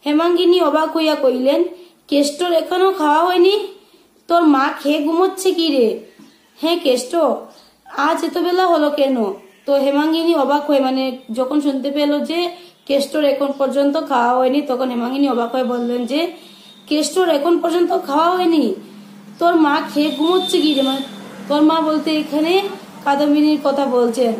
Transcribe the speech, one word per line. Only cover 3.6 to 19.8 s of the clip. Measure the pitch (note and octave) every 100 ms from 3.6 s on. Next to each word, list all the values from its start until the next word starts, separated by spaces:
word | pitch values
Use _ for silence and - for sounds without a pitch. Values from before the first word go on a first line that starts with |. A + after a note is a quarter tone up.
| - - _ _ _ _ _
তোর | E4+
মা | D#4+ C#4 C#4+ D4+
খেয়ে | C#4+ D4+
ঘুমোচ্ছে | D4 E4 F#4 - F#4+
কি | E4+ E4
রে?" | C#4 A3+ - - _ - _ _ _
"হ্যাঁ | D#4 E4+
কেষ্ট, | D4 B3 - E4+ D4 A3 - - _ _ - -
আজ | D4 E4
এত | D#4+ F4
বেলা | E4+ F4+ F#4
হলো | E4 D4
কেন?" | D4 C4+ B3+ G#3 G3 - _ -
তো |
হেমাঙ্গিনী | C#4 C#4 C#4+ D4+ D#4+ E4 E4
অবাক | C4 D4 -
হয়ে, | C#4+
মানে | C4 C4 C4 B3 -
যখন | A3+ B3+ D4
শুনতে | C#4+ C4+ C4+
পেল | C#4+ D4 D4
যে | A#3 E4 F4 - - _ -
কেষ্টর | C#4 C#4 D#4
এখন | C#4+ C4+ C#4+ C4+
পর্যন্ত | C4+ B3 C#4 D4+ C#4+
খাওয়া | C4 A#3+ B3+
হয়নি, | B3+ C#4
তখন | C#4+ B3 C4
হেমাঙ্গিনী | A#3+ A#3 C4+ C#4+
অবাক | A#3+ A#3
হয়ে | C4
বললেন | B3 A#3+ A#3+ B3 A#3+
যে, | C#4+ E4+ - - - - - -
"কেষ্টর | D4+ D4+ F#4 F4+
এখন | D4 D4+ E4+
পর্যন্ত | E4+ E4+ E4+ F#4 -
খাওয়া | C#4 E4+
হয়নি? | F#4 F4+ E4 A#3 F#3+ - - - - - -
তোর | E4+ F4
মা | D4+ D4+